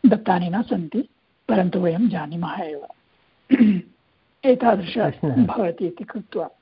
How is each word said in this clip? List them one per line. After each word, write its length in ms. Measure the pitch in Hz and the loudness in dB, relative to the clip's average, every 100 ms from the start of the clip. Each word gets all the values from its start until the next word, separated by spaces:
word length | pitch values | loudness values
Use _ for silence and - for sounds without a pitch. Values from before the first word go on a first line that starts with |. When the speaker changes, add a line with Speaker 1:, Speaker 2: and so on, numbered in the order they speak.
| 262 | 6
Speaker 1:
दत्तानि 440 | 208 - 180 175 | 4 0 -2 0
न 120 | 185 | -4
सन्ति, 480 | - 202 160 214 - _ _ _ - | -4 -4 -4 -6 -8 _ _ _ -4
परन्तु 300 | 214 185 185 | 0 0 0
वयं 300 | 175 165 233 | -2 0 0
जानीमः 440 | 175 147 170 170 | -2 -8 -8 -8
एव. 340 | 190 165 147 - - _ _ _ _ _ | -8 -10 -12 -14 -20 _ _ _ _ _
<clears throat> 280 | 262 220 185 - _ _ _ _ _ 269 | 4 4 4 -4 _ _ _ _ _ 2
एतादृश 480 | 247 240 202 170 | 4 4 2 0
Speaker 2:
प्रश्नः। 520 | 240 180 - 156 135 147 | -2 -2 -2 -2 2 2
Speaker 1:
भवति 420 | - 185 170 180 | 2 -4 -2 -6
इति 160 | - | -6
कृत्वा। 460 | 214 220 180 202 160 _ | -12 -12 -10 -8 -8 _